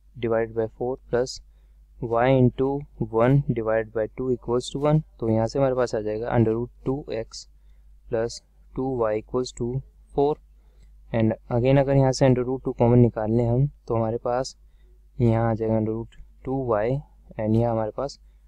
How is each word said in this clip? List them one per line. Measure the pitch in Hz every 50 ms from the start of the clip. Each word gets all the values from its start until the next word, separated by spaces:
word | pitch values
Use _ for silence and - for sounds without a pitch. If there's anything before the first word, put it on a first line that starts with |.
| _ _ - 123 117
divided | 113 113 113 113 110 110
by | 113 110 110 - -
four | 123 123 131 - - -
plus | 123 120 131 131 - - - - - _ - - - - - _ - - - 113
y | 117 117 123 131 135 131
into | 127 120 - - 131 139 139 143 147 - - - 117 107 110 113
one | 117 127 139 139 139 139 117 113
divided | 110 110 110 113 110 110
by | - 110 107 104 - -
two | 127 131
equals | 123 117 - 117 120 123 - -
to | - 139 147 151
one। | 156 156 - - _ -
तो | 117 113
यहाँ | 110 110 113
से | 113 - 139
हमारे | 135 131 127
पास | 127 120 - 123
आ | 110
जाएगा | 107 107 107 110 117 123 123
under | 120 110 110 110
root | 117 123 123 - - - 131
two | 135 147 - - 117 113
x | 113 - - - - - _ - _ - - - - - - - - -
plus | 120 113 117 120 - - _ _ _ _ - - -
two | 135 131 135 131 117
y | 113 107 107 110
equals | - - - 127 127 - - -
to | 120 120 127 135 - - _ _ - _ -
four। | 143 139 147 151 - _ _ _ _ _ - _ - - - - - - - - 113
And | 110 110 - - _ - 123 117
again | 120 131 139 143
अगर | 131 135 139
यहाँ | 139 135 131
से | 131 - 143
under | 131 123 123 120 127
root | 131 127 -
two | 131 - -
कॉमन | 120 117 123 123
निकाल | 120 113 - 113 107 110 113
लें | 120 120 117
हम, | 120 131 143 147 - - - -
तो | 117
हमारे | 113 113 110 117 117 -
पास | 120 123 131 131 - - _ - - _ - - - - _ _ _ _ -
यहाँ | 120 113 110 113 117 113
आ | 113
जाएगा | 107 110 110 113 110
under | 107 110 110
root | 113 113 - - - - - - _ -
two | 131 135 135 131 120
y | 110 104 110 120 135 147 - _ _ _ - - - -
and | 107 107 110
यहाँ | 113 117 120
हमारे | 113 110 110 107 -
पास | 123 131 143 - - - - _ _ _